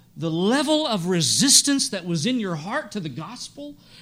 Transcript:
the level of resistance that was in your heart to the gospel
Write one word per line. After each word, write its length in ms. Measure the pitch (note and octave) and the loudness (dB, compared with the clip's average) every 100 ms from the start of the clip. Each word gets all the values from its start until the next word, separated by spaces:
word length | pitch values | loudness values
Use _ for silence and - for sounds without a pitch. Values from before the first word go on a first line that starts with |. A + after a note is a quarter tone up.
| _ - | _ -6
the 120 | E3 | -4
level 560 | E3 F#3+ C4 C4+ D#4 D#4 | 0 2 2 2 2 0
of 220 | G#3+ E3+ | -2 0
resistance 800 | F3 C3+ - C4+ - C#4 C#4 - | 2 2 4 6 6 6 0 0
that 160 | G3 | -6
was 220 | F3 E3 F3+ | -4 -2 0
in 160 | B3+ | -2
your 140 | G3 D#3+ | -2 -4
heart 360 | E3+ B3+ - | -4 -6 -6
to 80 | G#3 | -8
the 80 | E3 | -8
gospel 720 | B2 D#3+ B3 - - D4 C#4+ - - | -8 -12 -12 -16 -14 -16 -16 -20 -20